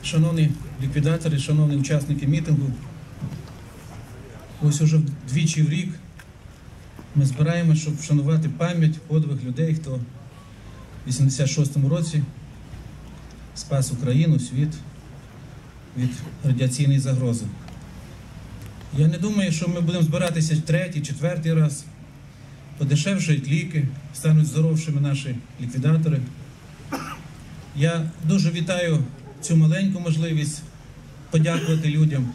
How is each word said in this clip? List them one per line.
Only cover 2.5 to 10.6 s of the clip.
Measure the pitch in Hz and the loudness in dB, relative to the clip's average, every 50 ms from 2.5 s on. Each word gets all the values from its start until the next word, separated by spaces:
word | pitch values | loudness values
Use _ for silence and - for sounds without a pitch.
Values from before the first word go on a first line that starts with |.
| 147 131 139 135 117 - - - - - - - - - - - - - - - - - - - - - - - - - - - - - - - - - - - - - | 2 2 2 -2 -4 -6 -10 -14 -14 -16 -16 -16 -12 -10 -10 -10 -8 -12 -14 -16 -16 -16 -18 -18 -18 -18 -18 -16 -16 -16 -16 -16 -16 -16 -16 -18 -18 -18 -18 -18 -8 0
ось | 151 147 143 151 | 2 2 4 4
уже | 156 156 160 156 135 - - - - 120 | 4 6 6 4 4 2 -4 -8 -8 -2
двічі | 131 160 160 156 - 156 | 0 2 2 2 2 2
в | 151 143 | 2 2
рік | 160 190 180 - - - - - - - - - - - - - - - - - - - - - - - - - - | 2 0 -2 -4 -8 -10 -16 -20 -20 -20 -20 -20 -20 -20 -20 -20 -20 -20 -20 -20 -20 -20 -20 -20 -20 -20 -18 0 2
ми | 147 139 | 2 2
збираємось, | - - 151 151 165 170 170 170 160 156 151 | 2 2 2 2 2 2 2 4 4 4 4
щоб | - 151 143 | 2 -2 -4
вшанувати | - - - 147 147 139 147 160 156 160 - | -6 0 2 2 2 4 4 2 2 2 0
пам'ять, | - - 170 175 180 165 156 151 156 - | 0 0 0 0 2 4 4 4 2 0
подвиг | - - 151 160 147 143 139 117 120 | -4 0 2 2 2 2 -2 -4 -4
людей, | 123 120 151 160 160 156 | -4 -2 0 2 0 0
хто | - - 139 131 | -2 -2 -6 -6
в | 127 117 - - - - - - - - - - - | -6 -6 -8 -12 -18 -18 -18 -20 -20 -20 -20 -20 -18